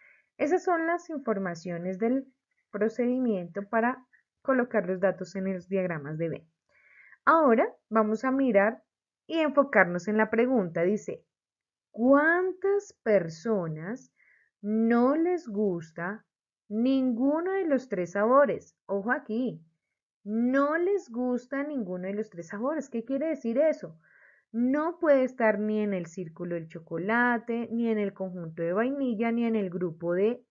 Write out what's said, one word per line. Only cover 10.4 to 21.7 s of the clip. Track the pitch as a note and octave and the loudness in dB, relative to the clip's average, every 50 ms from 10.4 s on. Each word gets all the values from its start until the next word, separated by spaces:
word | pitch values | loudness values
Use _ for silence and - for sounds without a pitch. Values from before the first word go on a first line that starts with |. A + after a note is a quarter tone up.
| A#3 B3 C4 A#3+ F#3+ F3 E3 E3+ E3+ | 2 2 2 2 0 0 -2 0 0
Dice, | F3+ G#3 G3+ - - - - _ _ _ _ _ _ _ _ _ _ _ _ _ _ | 0 0 -2 -4 -8 -12 -12 _ _ _ _ _ _ _ _ _ _ _ _ _ _
¿cuántas | - G#3 A#3 B3+ C#4 C#4+ D4 D#4+ E4+ F4+ F#4 F#4 F4+ F#4 - G4 G4+ G4+ G4 - - _ | -4 0 4 6 6 6 6 4 2 2 0 -2 -4 -2 0 0 0 0 -2 -6 -12 _
personas | - - F#3 G3 E3+ E3 D#3+ D#3+ - A#3 A3 G3+ F3 E3 D#3 D#3 D#3 F#3 A#3 C4 - - _ _ _ _ _ _ _ _ _ _ | 0 2 2 2 2 0 -6 -8 -4 -2 -2 -2 -2 -4 -6 -8 -8 -10 -10 -10 -12 -18 _ _ _ _ _ _ _ _ _ _
no | - G3+ G#3+ A3 A3+ A3+ A#3 A#3+ A#3+ B3+ C#4+ | -6 -2 0 2 2 4 4 4 4 4 4
les | D#4+ E4 F4 F4+ E4+ - A#3+ | 2 2 2 0 -2 -4 -6
gusta | G3+ G3+ G#3+ G3+ F3+ E3+ D#3+ D#3+ - - E3+ F3+ G#3 A3+ - _ _ _ _ _ _ _ _ - | -4 -2 0 0 0 -2 -6 -10 -10 -8 -8 -8 -8 -10 -14 _ _ _ _ _ _ _ _ -8
ninguno | G#3 A3 A#3 C4 C4+ C4+ C4 B3+ A#3+ A3 B3+ C#4 D4 D#4+ E4+ F#4 | -4 -2 0 2 2 2 2 0 0 0 2 0 0 0 0 -2
de | F#4+ G4 F#4+ | -2 -2 0
los | E4 C#4+ B3+ B3+ - | 0 0 0 -2 -4
tres | - F#3 F3+ E3+ | -4 -4 -4 -4
sabores. | - G3+ G#3 A3+ B3 C#4 C#4+ A#3 F3+ - - - - _ _ | -2 0 2 4 6 6 4 4 2 -2 -8 -12 -20 _ _
Ojo | - G3 G3+ F#3+ A3+ | -6 -6 -4 -2 -2
aquí, | B3+ D4+ C#4+ - G#3+ A3+ C4 A#3 E3 D#3+ - _ _ _ _ _ _ _ _ _ _ _ - | -4 -4 -4 -6 -4 -4 -4 -4 -6 -8 -12 _ _ _ _ _ _ _ _ _ _ _ -10
no | G3 G#3+ A3+ A#3+ B3 B3+ C#4 C#4+ C#4+ D4+ E4 | -6 -2 -2 0 2 2 2 2 2 0 0
les | F4 F4+ G4+ G4 - - | 0 0 0 -2 -4 -6
gusta | A3+ A#3 B3 B3+ B3 A#3+ B3 - - C#4 C#4+ | -6 -4 -2 -2 -2 -4 -4 -6 -6 -6 -6
ninguno | D4 | -6